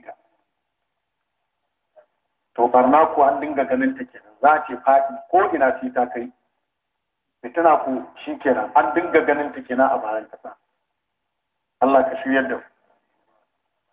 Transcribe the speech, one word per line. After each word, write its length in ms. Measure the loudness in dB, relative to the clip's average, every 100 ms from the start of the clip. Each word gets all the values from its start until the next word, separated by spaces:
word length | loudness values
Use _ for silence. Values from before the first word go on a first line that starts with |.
| -16
ta. 80 | -20 _ _ _ _ _ _ _ _ _ _ _ _ _ _ _ _ _ _ _ _ _ _ _ -2
To 120 | 2
barna 400 | 4 6 4 4 4
ko 80 |
an 180 | 2 2
dinga 240 | -4 -4 -2
ganin 320 | -2 -2 -4
ta 60 | -12
kenan, 280 | -18 _ 0
za 200 | 2 2 -2
ta 80 | -4 2
faɗi 300 | 2 0 -8 -2
ko 60 | 0 0 0
ina 160 | 0 -2
sai 80 | -6
ta 140 | -4 -4
kai. 240 | -6 -12 _ _ _ _ _ _ _ _ _ _ _
Fitina 360 | -10 0 2 2
ko 80 | 0 -6 -8 -16
shi 140 | -12 -6
kenan, 320 | -2 -2 0 0
an 180 | 2
dinga 320 | -2 0 0 2
ganin 260 | -2 -4
ta 80 | -10
kenan 280 | -6 0 0
a 80 | 0
bayan 280 | -4 -8 -10
ƙasa. 240 | -20 -20 -20 _ _ _ _ _ _ _ _ _ _ _ -2
Allah 220 | 2 2 2
ka 100 | -4
shiryar 260 | -2 -2 -2
da 60 | -8
mu. 80 | -12 _ _ _ _ _ _ _ _ _ _ _ _